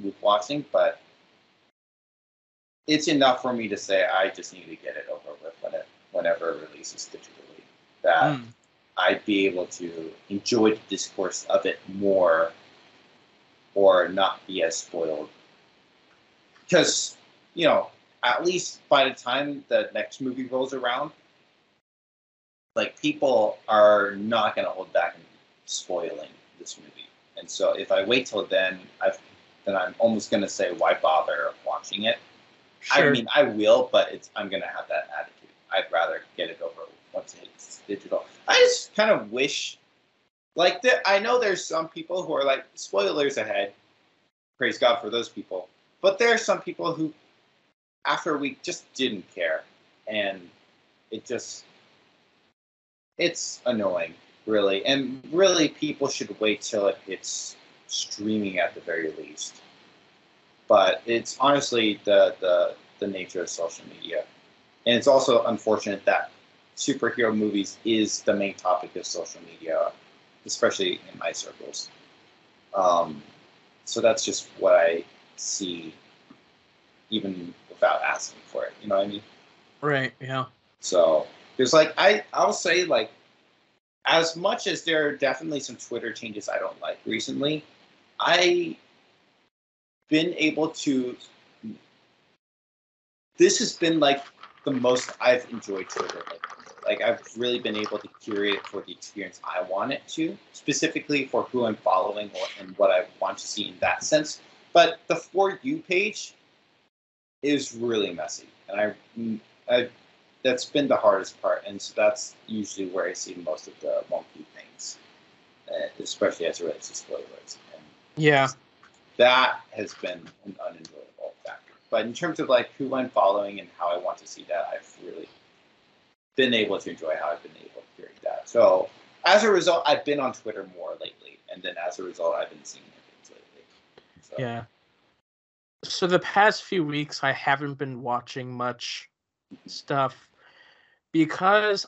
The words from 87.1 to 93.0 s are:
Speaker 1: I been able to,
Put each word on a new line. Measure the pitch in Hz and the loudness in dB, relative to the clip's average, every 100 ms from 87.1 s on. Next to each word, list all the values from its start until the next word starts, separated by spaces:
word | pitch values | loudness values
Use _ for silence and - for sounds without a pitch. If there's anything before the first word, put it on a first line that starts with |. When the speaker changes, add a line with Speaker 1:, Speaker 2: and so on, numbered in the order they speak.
| 110 131 131 139 156 - _ _ _ _ - | -6 -6 -4 -4 -4 -10 _ _ _ _ -4
Speaker 1:
I | 131 175 180 175 170 - _ _ _ _ _ _ _ _ _ _ _ _ - | 2 4 4 2 0 -8 _ _ _ _ _ _ _ _ _ _ _ _ 0
been | 156 165 - | 2 2 0
able | 156 147 156 | 0 0 -2
to, | - 151 131 123 117 - _ _ _ 110 95 _ _ _ _ _ _ _ _ _ _ _ _ | -2 0 0 0 -6 -16 _ _ _ -16 -16 _ _ _ _ _ _ _ _ _ _ _ _